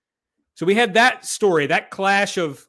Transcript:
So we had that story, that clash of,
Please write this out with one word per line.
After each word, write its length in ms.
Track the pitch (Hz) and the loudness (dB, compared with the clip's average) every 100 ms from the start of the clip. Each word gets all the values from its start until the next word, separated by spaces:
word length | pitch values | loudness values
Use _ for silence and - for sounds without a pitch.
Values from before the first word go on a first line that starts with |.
| _ _ _ _ _ - | _ _ _ _ _ -6
So 100 | 165 | 0
we 100 | 208 | 2
had 200 | 240 214 | 2 4
that 300 | 247 240 - | 2 0 -10
story, 420 | - 208 165 139 | -2 0 2 0
that 240 | 180 208 | -2 -4
clash 440 | - 190 196 202 190 | -6 -2 0 -2 -4
of, 300 | 160 135 | -6 -8